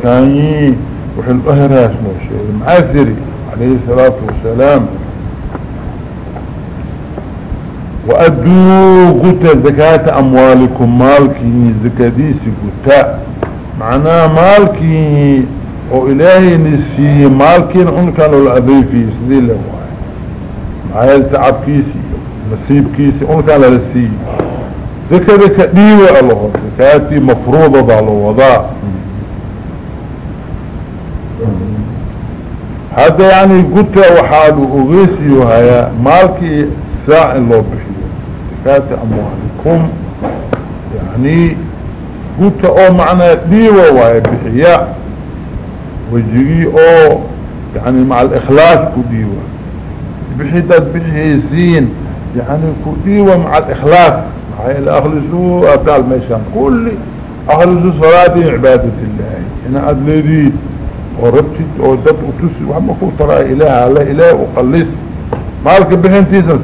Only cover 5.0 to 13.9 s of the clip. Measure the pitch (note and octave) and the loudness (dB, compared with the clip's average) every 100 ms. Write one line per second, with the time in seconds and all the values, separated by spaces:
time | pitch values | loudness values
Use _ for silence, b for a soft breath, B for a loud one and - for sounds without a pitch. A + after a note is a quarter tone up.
5 | - - - - - - - - - - | -10 -10 -12 -10 -12 -12 -12 -12 -12 -12
6 | - - - - - - - - - - | -14 -14 -14 -12 -12 -12 -12 -12 -12 -12
7 | - - - - - - - - - - | -12 -14 -12 -14 -12 -12 -12 -12 -12 -8
8 | - - E3 C#3 E3+ F#3 F#3 F#3+ F#3+ F#3 | -2 2 2 2 2 4 6 6 6 6
9 | F3+ - F3+ - E3 C3+ C#3+ C#3+ D#3 E3 | 6 4 2 2 4 4 4 2 4 4
10 | D#3+ C#3 C3 B2+ C3 B2+ B2+ - A#2+ A#2+ | 2 0 2 4 4 4 2 0 0 2
11 | C3 C#3+ C3+ - A#2+ A#2+ A#2 G#2+ A#2+ A#2+ | 4 4 2 0 -2 0 0 0 -2 -2
12 | A#2+ B2 D3+ C3+ C3+ - G2+ - C3+ C#3 | -2 0 -2 -2 -4 -6 -8 -4 2 2
13 | A#2 - - - - - - - A2 | 2 -4 -10 -10 -10 -10 -12 -8 -2